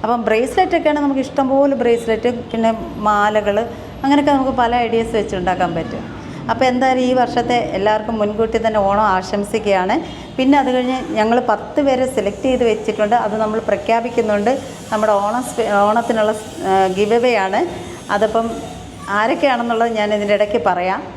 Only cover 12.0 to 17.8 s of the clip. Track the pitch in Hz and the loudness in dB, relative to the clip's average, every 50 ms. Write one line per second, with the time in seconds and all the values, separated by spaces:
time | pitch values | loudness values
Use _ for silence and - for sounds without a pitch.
12 | 262 254 - - 196 196 202 - - 262 254 240 240 233 208 - - - 214 - | 0 0 0 -2 -2 -2 -4 -2 -2 0 2 2 2 2 2 0 -2 -4 -2 0
13 | 214 208 233 240 226 214 202 220 220 214 214 220 220 - 208 196 202 - 226 233 | 0 2 2 2 2 0 -2 -2 -2 0 -2 -2 -2 -2 -2 -2 0 0 0 0
14 | 233 247 240 - 220 214 208 202 202 226 269 277 - - - - - - 226 214 | 0 -2 -2 0 0 2 0 0 2 0 0 -2 -4 -10 -14 -14 -8 -4 -2 0
15 | 214 214 208 202 202 208 220 247 254 240 - - 226 208 208 202 202 208 214 233 | 2 2 2 2 2 0 -2 -2 -4 -6 -4 -4 -2 0 2 2 4 4 2 2
16 | 226 - 233 220 214 208 220 214 - - - - - 190 190 190 190 190 185 190 | 0 0 0 2 2 0 0 -2 -6 -12 -12 -8 -2 0 2 2 2 2 2 0
17 | 208 208 233 233 233 254 240 208 190 190 190 220 339 349 - - | 2 2 2 2 4 2 2 2 0 0 0 0 -2 -2 -4 -10